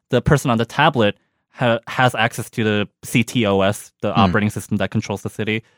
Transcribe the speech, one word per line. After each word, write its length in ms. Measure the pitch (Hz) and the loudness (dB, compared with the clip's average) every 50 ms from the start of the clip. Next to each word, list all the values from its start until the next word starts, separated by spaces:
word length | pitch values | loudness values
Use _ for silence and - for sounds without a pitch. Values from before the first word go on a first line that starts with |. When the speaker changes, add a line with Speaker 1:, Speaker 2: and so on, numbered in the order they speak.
| _ _ | _ _
Speaker 1:
the 120 | - 120 | -2 -2
person 280 | - - 156 135 - 135 | 2 2 2 2 2 0
on 80 | 117 113 | 0 0
the 60 | 117 | -2
tablet 520 | - - - 143 165 147 127 110 101 101 - _ _ _ _ _ _ | -2 0 2 2 2 4 4 2 2 0 -2 _ _ _ _ _ _
ha-, 300 | _ - 135 120 113 113 - - | _ -2 0 0 0 0 -4 -8
has 280 | - - 127 127 - | -2 2 2 2 2
access 340 | 113 110 117 - - 113 - | 2 -2 -2 -2 -6 -10 -10
to 120 | - - 113 | -6 -2 0
the 240 | 107 104 104 104 - _ _ - | 0 0 0 -2 -4 _ _ -18
C 200 | - - 127 113 | -2 0 0 0
T 200 | - - 127 113 | 0 0 0 0
O 140 | 101 98 98 | 2 2 2
S, 320 | 95 98 104 - - - _ _ | 2 0 0 -2 -8 -16 _ _
the 120 | - 104 87 | -6 -4 0
Speaker 2:
Hmm. 60 | 98 | 2
Speaker 1:
operating 280 | 98 92 87 110 101 107 | 2 2 2 2 0 0
system 280 | - 107 - - 107 98 | -4 -6 -8 -6 -4 -4
that 120 | 95 95 | -4 -2
controls 320 | - 113 - - 104 98 - | -2 -4 -4 -4 -8 -8 -8
the 60 | 104 | -10
city, 340 | - - 107 107 110 110 - _ _ | -10 -8 -4 -4 -4 -4 -6 _ _